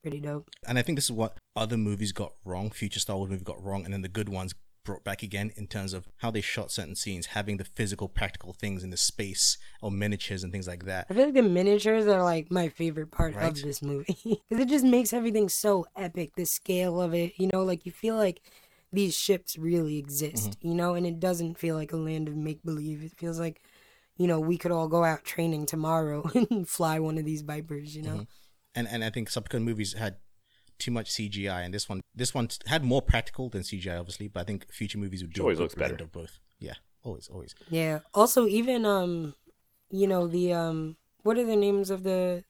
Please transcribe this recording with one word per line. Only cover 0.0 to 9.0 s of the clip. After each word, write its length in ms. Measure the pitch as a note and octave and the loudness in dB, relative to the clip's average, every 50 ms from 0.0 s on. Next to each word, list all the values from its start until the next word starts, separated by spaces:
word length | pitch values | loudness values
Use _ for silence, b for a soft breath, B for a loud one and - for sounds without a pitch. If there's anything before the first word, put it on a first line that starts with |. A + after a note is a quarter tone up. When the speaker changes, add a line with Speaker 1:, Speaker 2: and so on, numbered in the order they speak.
Speaker 1:
Pretty 200 | - D#3 C#3+ D3 | -8 -8 -8 -6
dope. 280 | D3 D3 D3 D3 C#3 _ - _ - | -6 -6 -6 -8 -8 _ -18 _ -6
Speaker 2:
And 140 | A#2 B2 B2 | 0 0 0
I 20 | |
think 160 | A#2+ - D#3+ | 2 2 0
this 80 | C#3 - | 0 0
is 60 | - | -2
what 260 | A#2+ G#2+ A2 G#2+ - - _ _ _ | 0 -2 -2 -2 -4 -10 _ _ _
other 220 | - A2 A2 A#2+ | -4 -2 0 0
movies 360 | A2 G#2+ G#2 G#2 G2 G#2+ G2 F#2+ | 0 0 0 0 -2 -2 -4 -2
got 200 | - G2+ - - - - | -4 -6 -8 -8 -14 -10
wrong, 260 | F#2+ F2+ F2+ G2+ G#2+ | -8 -6 -4 -4 -6
future 280 | - - A2 G2 - - | -4 -4 -6 -4 -2 -4
Star 180 | - - G2+ | -4 -2 -2
Wars 120 | F#2+ G2 F#2+ | -4 -2 -4
movies 140 | F#2+ F#2 F#2+ | -4 -6 -6
got 180 | - - - | -8 -10 -10
wrong, 220 | F#2 G2 G2 G2 E2+ | -6 -6 -4 -4 -4
and 100 | F2+ G2 | -4 -6
then 80 | G2 | -6
the 60 | F#2 | -6
good 220 | F#2 G2 A2+ G#2 G2+ | -6 -4 -4 -4 -2
ones 240 | G2 F#2 F#2 F#2 - - - - _ _ _ | -4 -6 -6 -6 -10 -12 -18 -20 _ _ _
brought 180 | - G2 - _ | -10 -10 -8 _
back 180 | G2+ G2 - | -8 -6 -6
again 300 | - G2+ G2 G2 G2+ G#2 G2+ | -8 -6 -4 -4 -4 -4 -6
in 100 | G#2+ G#2 | -8 -12
terms 240 | - - G#2 G2 F#2+ F#2+ | -8 -6 -6 -6 -6 -6
of 140 | F2+ F2 - - | -8 -10 -12 -12
how 140 | - - A#2 | -6 -6 -2
they 80 | A2 G#2+ | -2 -2
shot 300 | G2 - - A#2 G2+ - | -2 -2 -4 -4 -4 -4
certain 240 | - - F2+ D2+ F#2+ | -6 -6 -6 -6 -8
scenes, 320 | - - G#2 F#2+ F2 E2+ | -6 -6 -6 -6 -6 -6
having 300 | - - G#2+ G2+ G#2 G#2 | -4 -4 -4 -2 -2 -4
the 80 | F#2+ F#2+ | -6 -6
physical, 420 | - - - A2 G2 G2 - G2+ | -8 -4 -4 -4 -4 -2 -6 -6
practical 460 | F#2 - - G#2 F#2+ - - - F2+ F#2+ | -2 0 0 0 0 -4 -8 -12 -12 -10
things 280 | - - G2+ G2 F#2 | -6 -4 -4 -4 -4
in 80 | F#2 F#2 | -6 -6
the 60 | F2 | -2
space 600 | - | 0